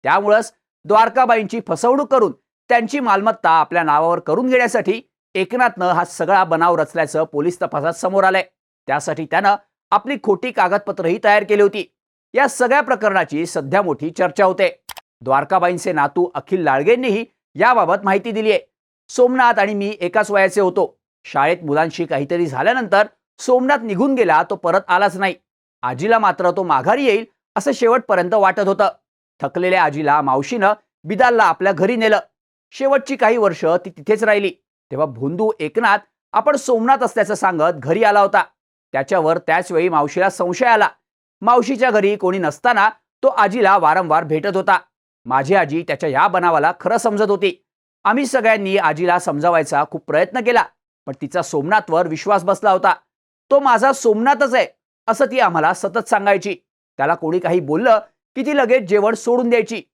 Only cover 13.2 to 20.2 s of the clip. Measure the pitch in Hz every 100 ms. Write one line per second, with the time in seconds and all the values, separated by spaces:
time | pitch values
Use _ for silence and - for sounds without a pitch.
13.2 | 165 147 170 170 139 185 190 143 151 165
14.2 | 180 - 190 185 185 - - - _ _
15.2 | 123 135 143 190 175 180 - 165 143 180
16.2 | 175 143 - 190 156 135 151 240 254 202
17.2 | 233 _ _ 139 214 247 165 190 196 196
18.2 | 233 214 220 196 - _ _ _ _ -
19.2 | 247 254 240 220 202 208 202 214 175 220